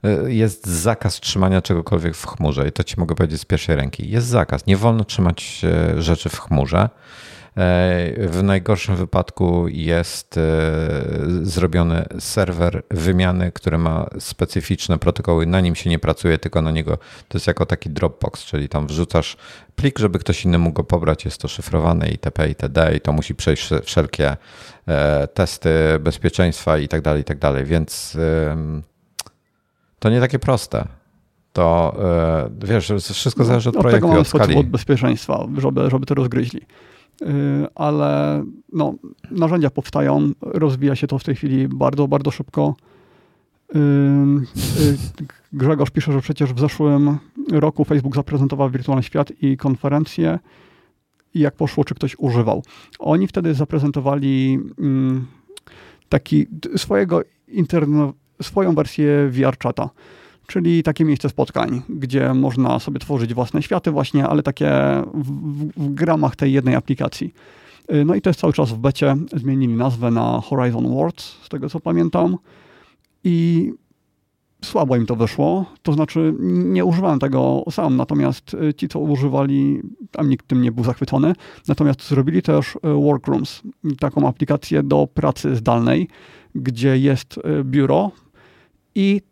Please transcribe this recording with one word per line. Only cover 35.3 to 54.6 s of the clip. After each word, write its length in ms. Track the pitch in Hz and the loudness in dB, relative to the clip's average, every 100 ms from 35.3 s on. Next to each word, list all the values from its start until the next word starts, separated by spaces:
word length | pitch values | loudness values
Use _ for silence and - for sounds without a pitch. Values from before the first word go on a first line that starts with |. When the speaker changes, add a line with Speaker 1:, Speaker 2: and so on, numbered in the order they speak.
| - - 143 | -4 -2 -2
Speaker 2:
żeby, 320 | 135 135 139 | -2 0 0
żeby 160 | 131 135 | 0 0
to 100 | 135 | 0
rozgryźli. 460 | 127 120 123 - - - - - _ _ | 0 0 -4 -6 -16 -20 -20 -20 _ _
Y, 40 | 233 143 143 139 147 - | -4 -2 0 -2 -4 -2
ale, 680 | 151 147 147 143 147 147 147 - - | -2 0 0 0 0 -2 -4 -12 -10
no, 200 | 175 151 127 - - - | -4 -2 -4 -14 -20 -10
narzędzia 380 | 185 160 175 143 | -2 0 2 0
powstają, 600 | 135 - 143 143 143 147 143 | -2 -4 0 2 2 2 -2
rozwija 540 | 151 160 156 131 139 135 | -4 0 0 2 0 0
się 120 | 147 | -2
to 120 | 135 | -4
w 40 | |
tej 120 | - 131 | -2 -4
chwili 320 | 147 131 131 | 0 0 0
bardzo, 400 | 131 131 139 143 | 0 0 2 2
bardzo 240 | 143 139 | 2 0
szybko. 440 | - 135 - 147 143 _ _ _ _ _ _ _ _ _ 151 | -4 -6 0 0 -2 _ _ _ _ _ _ _ _ _ 2
Ym, 720 | 143 139 139 143 139 143 127 - - 139 | 4 4 4 4 4 2 -2 -6 -4 2
y, 180 | 147 139 - - 143 - _ | 2 2 -4 -10 -14 -16 _
Grzegorz 360 | 143 131 156 143 | -2 0 2 0
pisze, 220 | - 151 | 0 0
że 80 | 139 | -2
przecież 320 | - 151 143 | -2 -2 -2
w 60 | 123 | 0
zeszłym 580 | 147 - 151 143 143 147 - - 277 | 0 2 2 4 4 2 -6 -10 -2
roku 340 | 160 151 - 147 | 2 2 0 0
Facebook 300 | 151 131 139 | 2 0 -2
zaprezentował 540 | 143 147 135 139 139 | -2 0 0 0 -2
wirtualny 340 | 127 127 135 | -2 -2 -2
świat 280 | 127 151 143 - | 0 -2 -4 -2
i 160 | 139 131 | -2 0
konferencję. 840 | 139 127 143 147 156 - 165 170 _ _ - _ _ _ _ _ _ | 0 0 0 0 -2 -2 -2 -2 _ _ -20 _ _ _ _ _ _
I 60 | 165 | 0
jak 160 | 143 - | 0 0
poszło, 280 | 147 - | -4 0
czy 120 | 147 - | -2 -2
ktoś 200 | 143 - | -6 -2
używał? 440 | 135 120 110 - - - - - | 0 2 2 0 -4 -20 -20 -10
Oni 280 | - 160 190 | 0 2 2
wtedy 260 | - 170 | 0 -2
zaprezentowali, 1080 | 143 151 160 143 143 135 143 139 135 131 131 | 0 0 0 0 0 -2 0 0 2 2 0